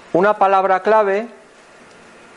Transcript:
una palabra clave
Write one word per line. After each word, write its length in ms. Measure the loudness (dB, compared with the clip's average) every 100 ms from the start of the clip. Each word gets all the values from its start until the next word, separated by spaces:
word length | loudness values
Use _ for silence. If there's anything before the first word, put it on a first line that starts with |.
| -6
una 240 | -2 0 0
palabra 440 | 2 2 0 -2
clave 460 | 0 0 0 -2 -6 -16 -20 -20 -20 -20 -20 -20 -20 -20 -20